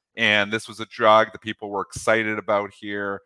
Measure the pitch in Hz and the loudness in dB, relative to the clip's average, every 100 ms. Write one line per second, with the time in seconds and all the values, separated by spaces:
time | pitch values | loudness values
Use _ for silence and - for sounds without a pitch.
0 | _ - 113 104 101 110 - 107 110 - | _ -2 2 2 2 -4 -6 -12 -12 2
1 | 113 110 110 - 110 104 104 101 95 - | 6 6 4 -2 -10 -10 -6 -6 -6 -4
2 | - 113 110 107 98 104 101 - 104 101 | 0 0 0 -4 -2 -2 -2 -10 -10 -8
3 | 101 98 | -8 -8